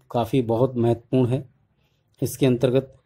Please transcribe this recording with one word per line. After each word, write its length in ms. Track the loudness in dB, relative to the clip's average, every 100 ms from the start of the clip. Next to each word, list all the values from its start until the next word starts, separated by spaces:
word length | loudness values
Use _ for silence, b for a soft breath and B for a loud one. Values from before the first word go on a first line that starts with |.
| -6
काफ़ी 320 | -4 -2 -2
बहुत 320 | 0 0 0 0
महत्वपूर्ण 520 | 0 0 -2 0 0
है। 160 | -2 -8 _ _ _ _ _ _ _
इसके 240 | -8 0 0
अंतर्गत 460 | 2 2 0 -2 _